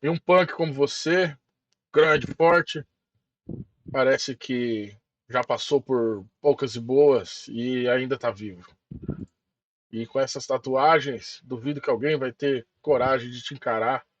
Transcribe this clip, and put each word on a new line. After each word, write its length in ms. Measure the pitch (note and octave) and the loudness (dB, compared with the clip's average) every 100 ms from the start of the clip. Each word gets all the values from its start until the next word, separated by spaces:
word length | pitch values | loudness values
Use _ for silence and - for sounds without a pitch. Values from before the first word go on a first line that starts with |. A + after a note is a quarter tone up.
E 80 | C#3 | -2
um 80 | E3 | -4
punk 340 | _ F3+ F3+ | _ 4 4
como 220 | - E3 | 0 -4
você, 600 | C3+ C#3+ - - F3 F#3 C#3+ _ _ _ _ _ | 0 -2 -2 -2 0 0 -4 _ _ _ _ _
grande, 340 | D3+ D#3 D3+ B2 | 4 6 4 0
forte, 580 | - E3 E3+ D#3+ D#3+ - _ _ _ _ _ _ - - _ - | 2 4 4 2 -8 -12 _ _ _ _ _ _ -14 -14 _ -10
parece 460 | C3+ C3 C3+ - B2+ | 0 2 2 0 -10
que 580 | - B2+ A#2+ A2+ G#2 G#2 _ _ _ | -6 -4 -2 -4 -6 -14 _ _ _
já 140 | B2 | -4
passou 380 | B2 A#2 - C#3+ | -2 -4 0 -2
por 460 | B2 B2+ A#2 G#2+ G2 _ | 0 -2 0 -4 -8 _
poucas 360 | D3 C#3 C3+ A#2+ | 0 0 0 -6
e 40 | |
boas 680 | A#2 C3 D3 C3 F#2+ - - | -2 4 6 6 2 -16 -14
e 400 | A#2 A#2+ B2+ B2 | -8 -4 -2 0
ainda 300 | B2 B2+ B2+ | 0 0 -4
tá 120 | A#2+ | -4
vivo. 460 | G#2 G#2+ F2+ F2+ _ _ - - - - _ _ _ _ _ _ | -6 -10 -14 -20 _ _ -18 -12 -12 -12 _ _ _ _ _ _
E 160 | A2 A2+ | -10 -6
com 140 | - | -2
essas 260 | C3 - B2+ | -2 -4 -6
tatuagens, 920 | C3 B2+ C3 D3 D#3+ C#3 A#2+ - - | -6 -2 2 4 4 2 -8 -10 -18
duvido 380 | - B2+ A#2+ C#3+ | -12 -10 -6 -6
que 80 | - | -2
alguém 300 | A#2+ C3 D3+ | -2 0 -2
vai 120 | C3 | -4
ter 360 | A#2+ C#3+ C3 A2+ _ | -4 -2 -2 -4 _
coragem 480 | - C#3 B2 C3 A#2+ | 0 2 2 0 -2
de 120 | B2 | -12
te 120 | A#2 | -14
encarar, 500 | C#3+ - A2+ A2+ C3 - _ | -10 -4 -2 0 -2 -6 _